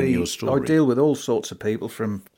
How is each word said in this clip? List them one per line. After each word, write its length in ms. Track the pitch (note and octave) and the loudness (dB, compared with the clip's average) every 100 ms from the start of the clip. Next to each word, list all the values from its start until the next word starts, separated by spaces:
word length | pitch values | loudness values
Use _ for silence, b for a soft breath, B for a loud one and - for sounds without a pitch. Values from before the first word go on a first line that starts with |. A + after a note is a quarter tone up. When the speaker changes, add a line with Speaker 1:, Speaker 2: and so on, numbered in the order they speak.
Speaker 1:
into 60 | - | 2
Speaker 2:
be, 40 | |
Speaker 1:
your 140 | - F2 | 0 -2
story. 340 | - A2 C3+ | -4 0 0
Speaker 2:
I 40 | C3 | 2
deal 180 | D#3+ | 4
with 140 | C#3 A#2+ | 4 4
all 160 | D3+ | 2
sorts 360 | D3 - A2+ - | 2 0 -2 -4
of 80 | F#2+ | -6
people, 300 | G#2+ A2+ A2+ | -4 -4 -6
from 360 | - A2 G2 - | -6 -6 -6 -12